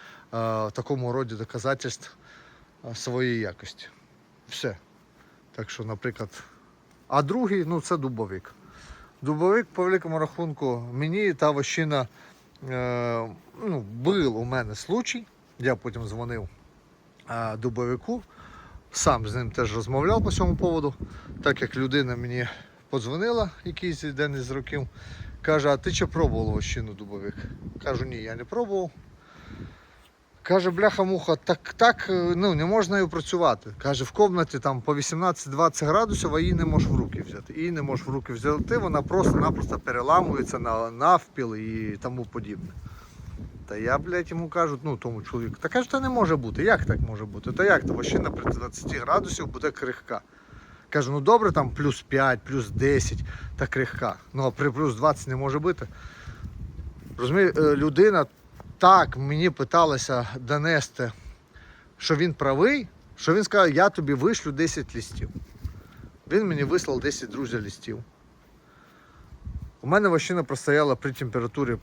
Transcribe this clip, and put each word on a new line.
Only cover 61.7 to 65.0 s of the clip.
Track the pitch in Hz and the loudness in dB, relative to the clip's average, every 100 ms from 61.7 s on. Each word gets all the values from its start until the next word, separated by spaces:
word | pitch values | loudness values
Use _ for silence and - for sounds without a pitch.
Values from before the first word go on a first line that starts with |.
| - - - | -20 -20 -6
що | - 151 | 0 2
він | 175 | 0
правий, | - 139 135 233 285 208 - - - | 0 0 4 4 4 -4 -14 -20 -4
що | 160 | 2
він | 196 | 2
сказав: | 196 202 175 | 4 6 6
"Я | 147 202 | 6 4
тобі | - 143 | 4 -2
вишлю | 135 185 220 151 | 2 2 2 -2
десять | 143 165 151 - | 0 0 -2 -8
листів". | 117 | -10